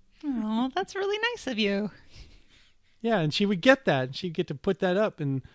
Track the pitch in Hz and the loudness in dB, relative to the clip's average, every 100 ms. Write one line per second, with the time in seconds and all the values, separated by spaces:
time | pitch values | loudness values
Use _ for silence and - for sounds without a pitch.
0 | _ - 302 247 214 220 262 302 392 381 | _ -8 -4 -2 0 0 0 -2 -6 -4
1 | 392 415 453 480 - 220 202 202 208 - | -2 -2 -2 -4 -4 0 0 0 -2 -8
2 | - - - - - - - _ _ _ | -18 -20 -20 -20 -20 -20 -20 _ _ _
3 | 226 214 156 - 202 202 254 262 - 143 | 0 2 2 2 0 4 6 6 4 0
4 | 131 135 185 160 175 147 - 190 185 180 | 0 -4 -6 -4 -4 -4 -2 0 0 2
5 | 214 - 147 135 - | 0 -2 -2 -2 -6